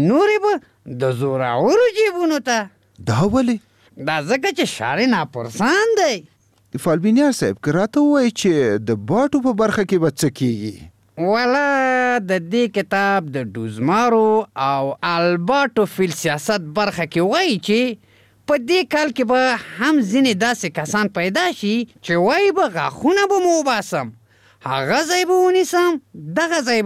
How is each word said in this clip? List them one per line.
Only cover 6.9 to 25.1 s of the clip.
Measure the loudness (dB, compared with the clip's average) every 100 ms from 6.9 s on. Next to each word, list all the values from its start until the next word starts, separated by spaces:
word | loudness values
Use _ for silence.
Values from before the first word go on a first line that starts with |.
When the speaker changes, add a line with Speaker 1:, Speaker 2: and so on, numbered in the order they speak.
| 0 2 2 2
Speaker 2:
صاحب، | 2 -2 -2
که | -2
راته | 0 0 2
ووایئ | 2 4 2
چې | 0 2 2 2 2 0
د | -4 0
باټو | 0 2 0 0
په | 0
برخه | 0 0
کې | 0 2
به | 0
څه | 0 -2 -2
کیږي؟ | -2 -2 -6 -12 -18 _ _ -6
Speaker 1:
والا، | 0 0 2 2 2 2 2 2 0 0
د | 0 -2 -2
دې | 0 0 -2
کتاب | -2 0 2 0 -2
د | -6 -6 -6
ډوزمارو | -8 -4 0 2 2 4 4 2 -2 -4
او | -2 0 -2 -4 -2
الباټو | 0 0 0 0 0 0 0 -2 0
فیل | -2 -2
سیاست | -2 -2 -2 -4 -4 -4
برخه | -2 -2 -4
کې | 0 0
وایي | 0 0 -2 0
چې | 0 0 -4 _ _ _ _ -2
په | -2 0
دې | 0 0
کال | 0 -2 -2
کې | 0
به | 2 2 -2 -6 -4
هم | 0 2
ځینې | 2 2 2 2 0
داسې | -2 -4 -6
کسان | -2 0 0 -2
پیدا | -2 0 -2 -2
شي | -2 -2 -4 _ -2
چې | 0 2
وایي | 2 2 2
به | 0 -2
غاښونه | -4 -2 2 2 2
به | 2 2
مو | 2
وباسم، | 2 -2 -2 -4 -6 -10 _ _ _ _ -6
هغه | -2 0 0 0